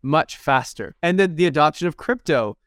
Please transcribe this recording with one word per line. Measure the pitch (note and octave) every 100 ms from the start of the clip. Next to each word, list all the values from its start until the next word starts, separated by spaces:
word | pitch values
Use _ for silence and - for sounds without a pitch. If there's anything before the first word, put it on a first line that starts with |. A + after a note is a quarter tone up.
much | C3 D3+ - -
faster. | - C3+ - - F#2+ -
And | F3 F#3
then | G3 D#3+
the | F3
adoption | D3+ D3+ - F3
of | D3
crypto | - B3 - C#3+ A2 G2